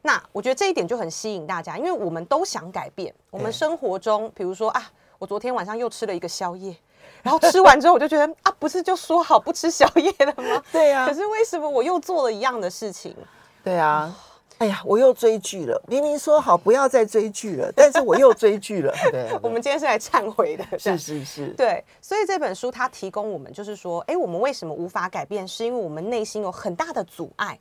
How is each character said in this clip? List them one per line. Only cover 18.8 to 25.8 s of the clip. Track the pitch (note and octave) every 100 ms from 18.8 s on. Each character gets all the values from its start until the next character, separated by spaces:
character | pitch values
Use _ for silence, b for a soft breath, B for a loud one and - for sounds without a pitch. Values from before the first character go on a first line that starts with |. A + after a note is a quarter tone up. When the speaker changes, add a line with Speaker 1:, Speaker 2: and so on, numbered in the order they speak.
Speaker 2:
了。 | D3 -
<laughs> | C5
对， | - -
对。 | F4+
Speaker 1:
我 | A#3
们 | A#3
今 | C#4
天 | C#4+
是 |
来 | C#4+ G#3
忏 | - - A3
悔 | A3 E3+ E3
的。 | - F#3
Speaker 2:
是， | G#3 F3
是， | D3 D3+ C3+
是。 | - C#3 -
Speaker 1:
对， | B3 - _ b
所 | - G#4
以 | G4
这 | F#4+
本 | C4 F#3
书 | B3
它 | A#3+ B3+
提 | - F#3+
供 | G#3 G#3+
我 | F3
们， | C3+
就 | D3
是 | G#3 G3+
说， | F3+ E3+
哎， | - F4
我 | A#3
们 | E3+
为 | C4
什 | B3+ E3+
么 |
无 | F3 F3
法 | G3 F3+
改 | F#3 C#3
变？ | G#3 F#3
是 | - A#3
因 |
为 |
我 | B3